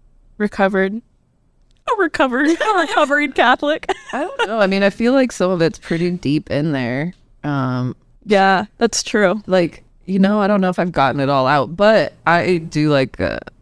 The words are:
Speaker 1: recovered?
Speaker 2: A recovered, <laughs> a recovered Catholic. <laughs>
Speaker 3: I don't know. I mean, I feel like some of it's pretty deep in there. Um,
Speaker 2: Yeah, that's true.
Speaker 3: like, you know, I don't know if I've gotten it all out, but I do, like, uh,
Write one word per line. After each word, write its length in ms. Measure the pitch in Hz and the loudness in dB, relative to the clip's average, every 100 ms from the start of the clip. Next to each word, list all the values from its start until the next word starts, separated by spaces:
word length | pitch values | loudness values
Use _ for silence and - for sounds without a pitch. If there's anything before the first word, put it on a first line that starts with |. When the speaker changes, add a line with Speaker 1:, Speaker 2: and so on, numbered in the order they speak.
| _ _ _ - | _ _ _ -6
Speaker 1:
recovered? 560 | 208 - 196 196 190 220 | -4 0 0 0 -2 -4
Speaker 2:
A 1000 | - _ _ _ _ _ _ _ - 427 | -14 _ _ _ _ _ _ _ -4 -2
recovered, 500 | 339 - 269 247 302 | 0 0 0 0 0
<laughs> 140 | 330 | 0
a 160 | 427 381 | 0 0
recovered 540 | 381 370 277 285 294 - | 0 0 0 0 -2 0
Catholic. 520 | 240 269 294 311 - - | 2 2 0 -4 -6 -8
<laughs> 120 | - | -8
Speaker 3:
I 80 | 247 | -8
don't 260 | 330 539 392 | -6 -4 -2
know. 120 | 226 | 0
I 80 | 190 | 2
mean, 160 | 196 | 2
I 80 | 196 | 0
feel 220 | - 233 | 2 2
like 180 | 269 247 | 2 2
some 180 | - 185 | 0 0
of 100 | 175 | 2
it's 160 | 165 - | 0 -2
pretty 320 | - 165 175 | -6 -2 -2
deep 400 | 175 135 151 - | -2 -2 -2 -2
in 200 | 143 160 | -2 -2
there. 400 | 135 120 131 175 - _ _ | -2 -4 -4 -6 -10 _ _
Um, 520 | 147 139 127 127 127 - _ _ 202 | -6 -4 -2 -2 -4 -8 _ _ 0
Speaker 2:
Yeah, 400 | 196 190 185 202 - | 2 4 2 -2 -4
that's 240 | 233 - | -4 -2
true. 380 | - 214 185 208 180 | -4 0 2 0 0
Speaker 3:
like, 360 | 185 165 - _ _ - | 0 0 -4 _ _ -4
you 140 | 190 | 0
know, 200 | 190 214 | 2 2
I 60 | 196 | 0
don't 140 | 208 | 0
know 80 | 185 | 0
if 80 | 175 | -2
I've 120 | 175 | -2
gotten 280 | 156 135 135 | 0 0 0
it 100 | 135 | 0
all 180 | 139 131 | 2 2
out, 280 | 147 120 170 | 0 0 0
but 380 | 208 208 143 - 156 | 2 4 0 -2 0
I 300 | 170 175 175 | 2 2 -2
do, 320 | 160 151 151 | -2 -2 2
like, 280 | 139 131 - | 2 0 -2
uh, 200 | 87 55 - - | -4 -6 -12 -8